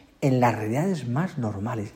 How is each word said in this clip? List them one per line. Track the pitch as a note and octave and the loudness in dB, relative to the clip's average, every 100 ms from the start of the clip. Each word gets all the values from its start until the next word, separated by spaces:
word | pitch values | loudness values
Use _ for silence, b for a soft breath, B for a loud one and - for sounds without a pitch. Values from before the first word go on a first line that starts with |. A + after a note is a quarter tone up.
| B - | B -2
en | C#3+ B2+ | 2 4
las | A#2+ | 4
realidades | G#2+ G#2+ B2 F#3+ E3+ A#2+ | 2 0 0 0 -2 -2
más | B2 F#3 - | -2 -2 -2
normales. | A2 G2 G#2+ A#2 G#2 | -4 -4 -4 -4 -8